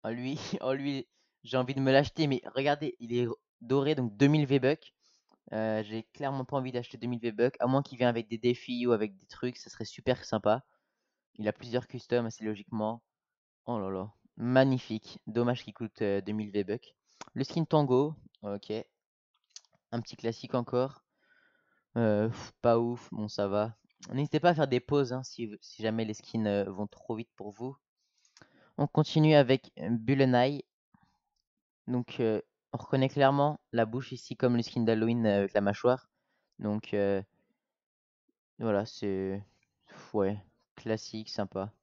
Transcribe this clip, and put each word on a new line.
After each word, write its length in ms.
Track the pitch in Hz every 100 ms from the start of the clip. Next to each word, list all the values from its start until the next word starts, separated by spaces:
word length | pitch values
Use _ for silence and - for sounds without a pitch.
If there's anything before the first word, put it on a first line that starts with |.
Oh, 60 | 113
lui, 280 | 117 127 143
<laughs> 240 | - 190
oh, 120 | 127
lui, 340 | 135 139 135 - _ _ _
j'ai 140 | 123 127
envie 160 | 127
de 80 | 135
me 100 | 135
l'acheter, 360 | 135 143 - 151
mais 140 | 131 -
regardez, 420 | 135 139 143 147 -
il 140 | 117 120
est 100 | 120 117 _ _
doré, 360 | 120 135 139 147
donc 200 | 120 101
deux 120 | 139
mille 180 | 151 139
V-Bucks. 480 | 135 127 156 - _ _ _ _ _ _
Euh, 320 | 107 110 110
j'ai 200 | 104 110 -
clairement 320 | - 143 139 127
pas 120 | 143
envie 140 | 131
d'acheter 260 | 123 120 113
deux 100 | 117
mille 120 | 120
V-Bucks, 360 | 117 107 123 -
à 80 | 123
moins 140 | 135
qu'il 160 | 139 120
vienne 120 | 123
avec 180 | 117 113
des 100 | 113
défis 480 | 123 123 - 123 123
ou 60 |
avec 260 | 113 107 95
des 80 | _
trucs, 320 | - 123 -
ça 120 | -
serait 160 | - 107
super 380 | - - 123
sympa. 400 | - 110 104 117 _ _ _ _ _ _ _ -
Il 100 | 107
a 60 |
plusieurs 340 | - 120 120 -
customs, 400 | 123 - 120 113
assez 180 | - 110
logiquement. 580 | 104 - 110 107 117 _ _ _ _ _ _ -
Oh 140 | 117
là 100 | 95
là, 240 | 95 107 _ _ -
magnifique. 840 | 117 127 135 131 - 110 - - -
Dommage 360 | 113 120 117
qu'il 100 | -
coûte, 280 | - 110 -
euh, 180 | 104 98
deux 120 | 95
mille 180 | 107 104
V-Bucks. 440 | 104 95 110 - _ _ _ -
Le 100 | -
skin 220 | 135 170 156
Tango, 480 | 156 139 127 147 151 - _
ok. 300 | 104 101 - 107 - _ _ _ _ _ _ - _ _ _
Un 100 | 117
petit 160 | 110 -
classique 360 | 113 113 -
encore. 500 | 127 117 123 131 - _ _ _ _ _ _ _ _ _ 120
Euh, 320 | 113 104 110
pff, 220 | 110 - _
pas 160 | 120 117
ouf, 320 | 120 120 -
bon 160 | - 104
ça 200 | - 101
va. 280 | 101 110 110 _ _ -
N'hésitez 280 | 127 147 151
pas 100 | 175
à 60 | 160
faire 120 | 139
des 120 | 123
pauses, 340 | - 147 127
hein, 100 | 127
si, 260 | 127 - 113 104
si 200 | - -
jamais 240 | 110 113 110
les 80 |
skins, 320 | 107 - 113 104
euh, 200 | 101 98
vont 200 | 95 104
trop 300 | - - 110
vite 160 | 120 _
pour 160 | 101
vous. 240 | 98 123 135 _ _ _ _ _ _ - _ _ -
On 100 | 151
continue 480 | - 156 160 156 151
avec, 360 | 127 131 - -
euh, 100 | -
Bullenai. 760 | 117 113 139 135 123 127 143 - _ _ _ _ _ _ _ _ _ _ _ -
Donc, 320 | 123 120 -
euh, 220 | 113 104 - _ _
on 40 | -
reconnaît 300 | - 135 131
clairement 540 | 143 135 139 143 151 _
la 140 | 117 110
bouche 260 | 123 135
ici 240 | - - 120
comme 220 | 127 120
le 60 |
skin 180 | 113 -
d'Halloween, 440 | 113 110 113 120 113
euh, 140 | 101
avec 140 | 98
la 80 | 104
mâchoire. 480 | 101 104 123 131 _ _ _ _ _ -
Donc, 340 | 104 104 -
euh, 300 | 104 101 98 104 _ _ _ _ _ _ _ _ _ _ _ _ -
voilà, 260 | 117 101 110
c'est, 560 | - 104 95 95 98 98 _ _ _ _ - -
ouais, 240 | 110 95 104 - _ _ -
classique, 540 | 110 110 - 110 110
sympa. 420 | - 101 98 98 _